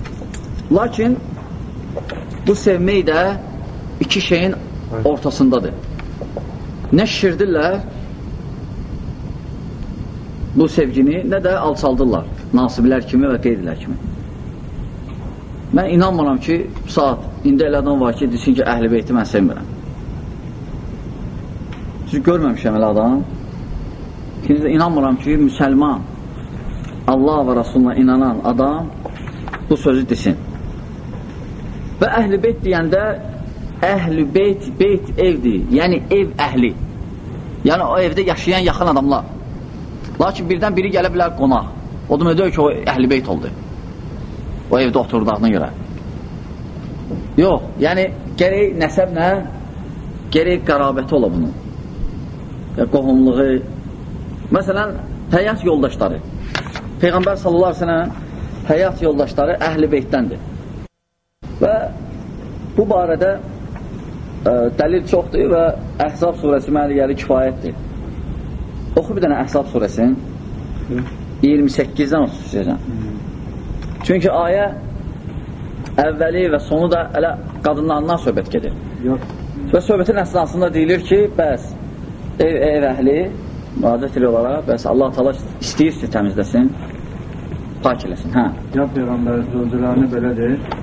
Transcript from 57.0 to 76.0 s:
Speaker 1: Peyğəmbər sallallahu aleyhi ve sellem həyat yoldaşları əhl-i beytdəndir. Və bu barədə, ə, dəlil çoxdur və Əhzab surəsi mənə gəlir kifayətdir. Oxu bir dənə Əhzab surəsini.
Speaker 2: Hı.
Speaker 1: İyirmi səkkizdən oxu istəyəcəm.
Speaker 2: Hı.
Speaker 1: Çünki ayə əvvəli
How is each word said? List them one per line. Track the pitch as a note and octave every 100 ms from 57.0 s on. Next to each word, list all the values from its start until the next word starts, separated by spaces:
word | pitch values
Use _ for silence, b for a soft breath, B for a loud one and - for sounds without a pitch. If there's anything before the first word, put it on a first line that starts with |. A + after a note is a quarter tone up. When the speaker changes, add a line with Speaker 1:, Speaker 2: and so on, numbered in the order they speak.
Speaker 1:
Peyğəmbər | F3 F3+ F#3 F#3+
sallallahu | F#3 E3+ F#3
aleyhi | D#3+
ve | E3+
sellem | E3 E3+ - - - - - -
həyat | D#3 F#3+ -
yoldaşları | E3 C#3+ C#3+ - C#3+ -
əhl-i | D#3+ D#3 D3+
beytdəndir. | D3 - C3+ A2 - - - - - - _ _ _ _ _ - -
Və | - A3 - - - - - - - - - -
bu | G#3
barədə, | G3 F3 D#3+ F#3 G3 - - - - - - - - - -
ə, | - A#2+ A#2+ -
dəlil | D3+ F3+ -
çoxdur | F3+ E3 - -
və | E3+ E3 - - -
Əhzab | D3+ - E3+ E3+
surəsi | D3 C#3 C3
mənə | D3 C#3+ C#3
gəlir | C3+ C3+
kifayətdir. | - C3 C3 B2+ E2 - - - - - - - - - - - -
Oxu | D#3+ - G3
bir | E3+
dənə | C3
Əhzab | C3+ C#3+ C#3
surəsini. | B2 G#2 A#2 A#2+ C3 - - - - - -
Speaker 2:
Hı. | - B2 B2+ - - -
Speaker 1:
İyirmi | C#3 D3 C#3
səkkizdən | - C3 - C#3 D#3 A#2+
oxu | - -
istəyəcəm. | G#2 F2+ -
Speaker 2:
Hı. | - A2+ G#2+ G#2 - - - - - - - -
Speaker 1:
Çünki | - F#3 F3+
ayə | E3 E3+ F#3+ G3+ - - - - - - - - - - - -
əvvəli | -